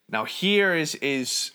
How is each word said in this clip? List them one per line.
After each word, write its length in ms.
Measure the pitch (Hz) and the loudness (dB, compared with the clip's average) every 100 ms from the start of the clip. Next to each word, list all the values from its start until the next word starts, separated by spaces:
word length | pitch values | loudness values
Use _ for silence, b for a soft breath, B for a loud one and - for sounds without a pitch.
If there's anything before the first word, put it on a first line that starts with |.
| - | -6
Now 160 | 110 | -4
here 500 | 107 - 185 202 196 | -4 -2 2 4 4
is, 200 | 170 151 - | 2 0 -2
is 540 | 143 135 123 - - | -2 -2 -2 -4 -4